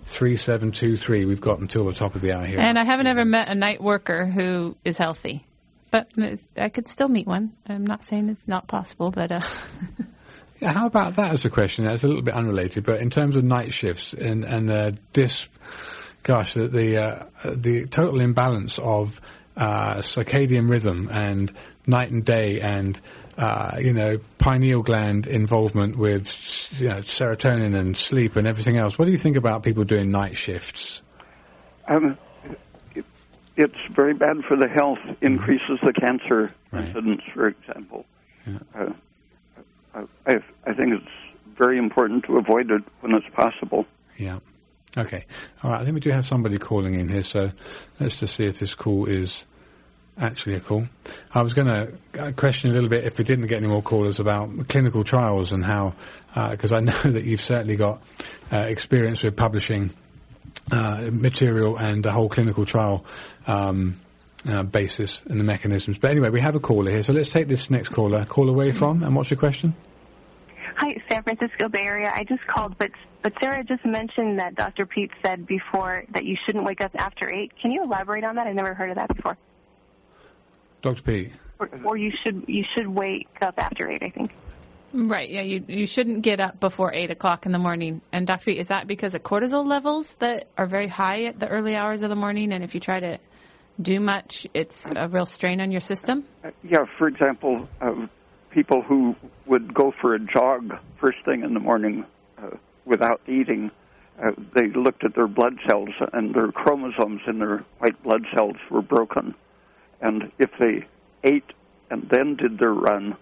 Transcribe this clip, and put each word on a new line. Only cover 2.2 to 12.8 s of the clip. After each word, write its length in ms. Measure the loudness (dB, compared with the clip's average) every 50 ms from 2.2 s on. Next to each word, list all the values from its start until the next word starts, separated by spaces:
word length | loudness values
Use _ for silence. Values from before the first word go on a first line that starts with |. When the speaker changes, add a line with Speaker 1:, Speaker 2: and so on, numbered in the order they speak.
Speaker 1:
the 120 | -2 0 0
hour 120 | 0 -2
here. 140 | -4 0 2
Speaker 2:
And 180 | 2 4 4 2
I 60 | 2
haven't 220 | 2 2 2 2 2
ever 160 | 2 2 2
met 240 | 4 4 2 2 0
a 60 | -2
night 260 | 0 0 0 0 0
worker 440 | 0 0 0 0 0 -2 -2 -2 0
who 500 | 0 0 0 0 0 0 0 -2 -4 -6 _ _
is 140 | -4 -2 0
healthy. 480 | 0 -2 -2 -6 -8 -8 -8 -8 -12 _ _ _ _ _ _ _ _ _
But 160 | 0 0 0 _ _ -2
it's, 260 | -2 -2 -2 -8 -12 _ _ -4
I 120 | -4 -2
could 180 | -2 -6 -8 -8
still 200 | -2 -2 0 2
meet 200 | 2 0 0 0
one. 260 | -2 -2 -2 -4 -8 _ _ -10
I'm 180 | -8 -4 -4
not 180 | -4 -4 -6 -6
saying 240 | -6 -4 -2 -2 -2
it's 180 | -4 -6 _ -4
not 200 | -4 -4 -4 -4
possible, 440 | -6 -6 -6 -6 -8 _ -4 -4
but, 200 | -2 -2 -4 -2
uh 100 | -2 -4 -4
<laughs> 60 | -6 -8 -12 -14 -16 -14 -12 -12 -12 -10 -10 -12 -12 -12 -20 -20 -20 -20 -20 -20 -20 _ -4
Speaker 1:
Yeah, 120 | -2 0 2
how 120 | 2 0 2
about 300 | 2 2 2 2 2 0
that 160 | 0 2 2
as 120 | 0 0
a 40 | 0
question? 360 | 2 2 2 2 2 0 0
That's 180 | 0 0 2 2
a 40 | 2
little 140 | 2 2
bit 120 | 0 -2 0
unrelated, 500 | 0 0 0 0 0 0 -2 -2 -4